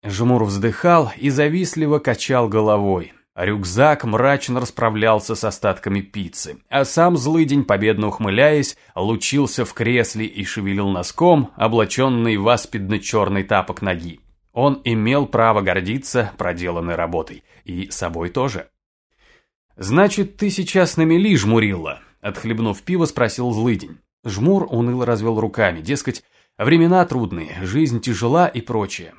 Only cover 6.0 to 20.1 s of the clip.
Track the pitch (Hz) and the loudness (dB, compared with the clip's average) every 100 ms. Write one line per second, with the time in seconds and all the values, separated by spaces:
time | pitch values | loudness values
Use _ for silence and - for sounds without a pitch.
6 | 98 104 87 - - 71 _ 135 139 - | -4 -10 -8 -8 -10 -12 _ -2 0 4
7 | 175 170 127 165 156 143 123 101 107 107 | 4 4 2 2 4 2 2 2 2 2
8 | 107 - 104 101 147 151 139 - _ - | -2 -2 -2 2 4 4 0 -6 _ -4
9 | 98 113 - 139 135 - 113 - 113 123 | -2 -2 0 0 0 -2 -6 -2 0 2
10 | 113 107 110 107 98 - 98 98 101 92 | 0 -2 -6 -6 -8 -4 -2 0 0 -2
11 | 87 - 175 160 123 - 110 113 104 - | -4 2 4 4 2 -2 0 2 0 0
12 | 135 123 113 107 107 120 - 113 98 104 | 0 2 0 2 2 0 0 -6 -4 -4
13 | - 113 95 98 92 104 92 92 98 90 | 0 0 0 -2 0 0 0 -6 -4 -4
14 | 82 80 _ _ _ 117 139 135 120 113 | -6 -14 _ _ _ 0 0 0 -2 0
15 | 107 139 143 101 113 107 95 90 90 127 | 2 0 0 2 2 2 0 -2 -2 -6
16 | - 127 104 - 90 87 90 85 87 85 | -2 -2 -2 -4 -6 -4 -6 -4 -4 -4
17 | 85 82 80 87 _ _ - 90 95 - | -4 -4 -6 -14 _ _ -12 -10 -8 -8
18 | 87 82 85 127 131 90 - _ _ _ | -6 -6 -6 -4 -4 -6 -12 _ _ _
19 | _ _ _ _ _ _ _ - 95 143 | _ _ _ _ _ _ _ -12 -2 2
20 | 202 | 2